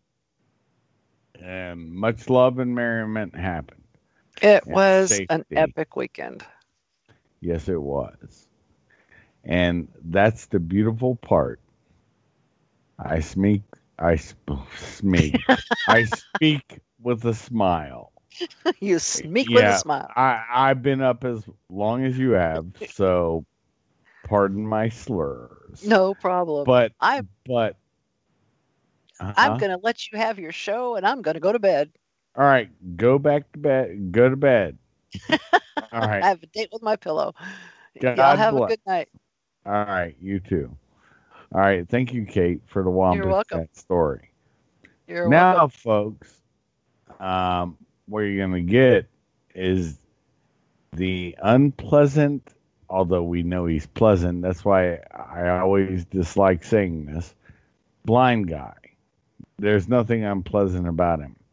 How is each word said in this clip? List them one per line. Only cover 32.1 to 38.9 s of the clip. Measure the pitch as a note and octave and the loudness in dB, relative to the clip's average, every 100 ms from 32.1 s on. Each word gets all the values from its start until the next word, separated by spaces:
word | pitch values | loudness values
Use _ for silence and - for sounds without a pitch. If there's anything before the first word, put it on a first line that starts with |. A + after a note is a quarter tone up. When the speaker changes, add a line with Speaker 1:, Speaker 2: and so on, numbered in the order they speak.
| _ _ - | _ _ 2
Speaker 1:
All | C#3+ | 4
right, | C3 F#2+ _ F2+ F2 | 4 0 _ -14 0
go | A#2+ C#3 | 2 4
back | D3 D3 - | 2 0 -4
to | D3+ | -4
bed. | D3 C3 G#2 G2+ F#2+ | 0 0 -2 -6 -2
Go | G2+ B2+ | 4 4
to | C3+ | 4
bed. | C#3 A#2+ E2+ - _ _ | 2 4 2 -6 _ _
Speaker 2:
<laughs> | _ - - | _ -16 -4
Speaker 1:
All | D#4 - F#4 - D4 - | -4 2 0 0 -10 -8
right. | - A2 C#3+ | -4 -2 0
Speaker 2:
I | F#3+ | 0
have | E3+ | 0
a | D#3+ | -6
date | G#3+ A#3+ | -10 -10
with | A3+ | -8
my | A3 G#3+ | -4 -4
pillow. | F3+ D#3 - - F#3 F#3+ - - _ - | -4 -4 -4 -8 -18 -18 -20 -20 _ -4
Y'all | B2+ B2 | -2 4
Speaker 1:
God | C3+ C#3+ | 4 6
Speaker 2:
have | A3 | 4
a | C3+ | 2
Speaker 1:
bless. | G#2+ | 0
Speaker 2:
good | A3+ | -2
night. | F#3+ | -4